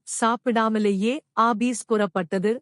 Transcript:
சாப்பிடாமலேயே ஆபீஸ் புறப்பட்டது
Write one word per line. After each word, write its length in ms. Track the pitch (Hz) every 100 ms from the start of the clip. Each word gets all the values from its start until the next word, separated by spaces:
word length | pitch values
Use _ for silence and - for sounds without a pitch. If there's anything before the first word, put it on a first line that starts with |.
| -
சாப்பிடாமலேயே 1040 | - 226 240 254 226 220 220 208 196 220 277 -
ஆபீஸ் 500 | - 226 226 240 240
புறப்பட்டது 680 | - 220 202 190 175 196 196 240